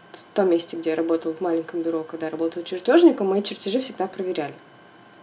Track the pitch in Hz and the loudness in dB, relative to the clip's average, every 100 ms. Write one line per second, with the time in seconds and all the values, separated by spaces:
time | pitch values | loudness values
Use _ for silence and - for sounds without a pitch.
0 | - - - - 190 170 165 170 165 160 | -20 -18 -6 0 4 2 0 -6 -2 0
1 | 165 165 165 160 180 165 165 175 165 165 | 0 0 -2 -4 -2 -2 -2 -4 -2 -4
2 | 160 165 160 156 165 175 170 185 202 294 | -4 -8 -6 -2 -4 -4 -8 -4 4 8
3 | 349 262 196 190 202 202 - 220 - - | 8 6 2 0 -2 -6 -2 -2 -2 -4
4 | 185 - 185 165 147 135 - - - - | -6 -4 -4 -4 -4 -8 -20 -20 -20 -20
5 | - - | -20 -20